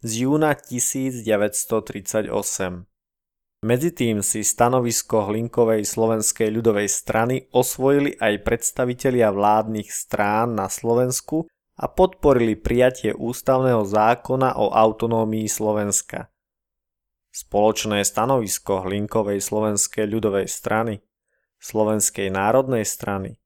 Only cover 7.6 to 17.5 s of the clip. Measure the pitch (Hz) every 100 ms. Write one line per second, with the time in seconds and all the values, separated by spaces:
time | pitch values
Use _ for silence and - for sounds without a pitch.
7.6 | 123 - 131 143 143 - 110 104 - 113
8.6 | - - 123 123 139 123 110 98 104 107
9.6 | 110 110 104 - - - 101 107 120 110
10.6 | 95 - 117 117 127 127 - 156 165 _
11.6 | _ _ - - 185 - 151 127 117 107
12.6 | - 120 127 131 110 - 117 123 - 131
13.6 | 131 117 101 104 107 120 - 131 131 -
14.6 | 107 - 110 110 117 113 110 110 107 -
15.6 | 107 107 104 98 - - - _ _ _
16.6 | _ _ _ _ _ _ _ - -